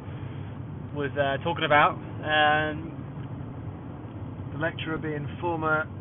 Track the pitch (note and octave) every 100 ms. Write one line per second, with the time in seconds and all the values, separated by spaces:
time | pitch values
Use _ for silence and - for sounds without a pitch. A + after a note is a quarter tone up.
0 | - - - - - - - - - D3
1 | C#3 C#3 C#3 C3+ E3+ D3+ D#3 D3 E3+ -
2 | - - D3+ D3+ D3+ D3+ D#3 D3+ - -
3 | - - - - - - - - - -
4 | - - - - - C#3 D#3+ D#3 D#3 D#3
5 | D#3 D3 C#3+ - F3 E3 D#3 D#3 D#3 -